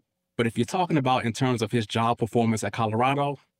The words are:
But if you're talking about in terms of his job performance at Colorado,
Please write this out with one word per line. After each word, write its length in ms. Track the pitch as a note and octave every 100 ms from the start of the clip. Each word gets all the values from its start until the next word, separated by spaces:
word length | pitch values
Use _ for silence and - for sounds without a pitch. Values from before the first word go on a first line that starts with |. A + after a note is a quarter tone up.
| _ _ _ -
But 100 | A#2
if 120 | -
you're 60 | A#2+
talking 320 | F#3 F3 D#3+
about 260 | B2+ B2+
in 80 | A2+
terms 300 | A2 B2+ A#2+
of 100 | A2
his 140 | A#2+ G#2+
job 320 | A#2 A#2 A#2+
performance 440 | A#2 A#2+ A2+ A2
at 100 | -
Colorado, 680 | - A2+ A2 B2+ C#3 C#3+ C#3 _ _